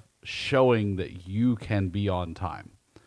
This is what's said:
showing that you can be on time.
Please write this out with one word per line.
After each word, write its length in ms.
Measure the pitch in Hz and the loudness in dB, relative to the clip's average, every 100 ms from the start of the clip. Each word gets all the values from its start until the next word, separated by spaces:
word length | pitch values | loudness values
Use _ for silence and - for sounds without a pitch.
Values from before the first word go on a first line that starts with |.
| _ _ | _ _
showing 720 | - - - 135 127 117 104 95 | -14 -10 0 4 6 6 2 -2
that 320 | 87 90 87 | -4 -10 -6
you 260 | 101 123 113 | 0 2 0
can 340 | - 104 95 | -2 -2 0
be 180 | 98 101 | 0 0
on 260 | 90 85 | -2 -4
time. 360 | 85 90 71 - _ _ _ | -6 -8 -8 -14 _ _ _